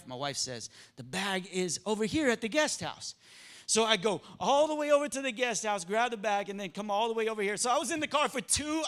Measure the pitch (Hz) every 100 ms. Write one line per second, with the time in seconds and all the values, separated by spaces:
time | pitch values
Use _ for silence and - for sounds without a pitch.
0 | 123 127 143 123 131 120 - - - -
1 | 123 185 196 185 190 185 180 - 202 214
2 | 214 202 269 220 220 302 302 - 151 -
3 | - - - - - - - 220 220 214
4 | 208 175 - - 202 285 302 302 294 285
5 | 294 269 269 220 247 214 214 202 175 220
6 | 247 226 214 202 202 202 190 196 214 202
7 | 233 226 220 214 196 208 240 277 262 320
8 | 285 285 262 262 - - 302 311